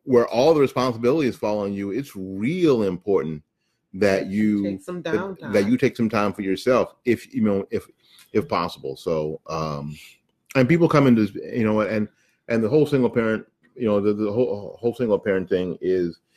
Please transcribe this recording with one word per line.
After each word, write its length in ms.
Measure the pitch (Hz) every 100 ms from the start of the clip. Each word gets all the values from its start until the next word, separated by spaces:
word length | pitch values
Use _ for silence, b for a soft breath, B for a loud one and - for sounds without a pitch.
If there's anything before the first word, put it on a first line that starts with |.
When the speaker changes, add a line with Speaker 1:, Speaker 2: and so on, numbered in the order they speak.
Speaker 1:
where 220 | - 123 117
all 240 | 113 143
the 80 | 156
responsibilities 760 | 131 - 127 113 120 160 131 -
fall 240 | 110 107
on 140 | 101
you, 180 | 98 101
it's 240 | 101 139 101
real 680 | 92 95 113 185 165 123
important 600 | 101 87 - 92 73 78 _ _ _ _ _
that 340 | 95 101 95 95
you 360 | 98 107 104
Speaker 2:
Take 180 | 101 95
some 180 | - 180
Speaker 1:
that, 120 | 165 160
Speaker 2:
downtime. 360 | 196 180 151
Speaker 1:
that 160 | - 196
you 80 | 247
take 220 | 127 -
some 100 | 113
time 220 | 110 104
for 120 | 95
yourself, 520 | 95 95 123 123 90 _
if, 280 | - 113 -
you 80 | 135
know, 260 | 110 98 98
if, 140 | 104 - _ b b b
if 160 | 110 85
possible. 480 | 95 85 - 67 67
So, 460 | 90 80 78 80 -
um, 500 | 80 78 73 73 76 B B _ _ _ 135
and 140 | 123
people 180 | 165 165
come 200 | 156 139
into, 160 | 113 101 - -
you 120 | 123 110
know, 160 | 107
and, 260 | 101 107 104 _ _ _ -
and 160 | 117
the 60 | 110
whole 160 | 151 143
single 240 | 143 120
parent, 360 | 123 113 110 - _ _ -
you 100 | 113
know, 140 | 104
the, 140 | 104
the 180 | 104 107
whole, 460 | 107 123 101 101 -
whole 160 | 120 113
single 240 | 120 98
parent 300 | 107 95 90
thing 280 | 92 90 -
is, 380 | 90 92 87 - _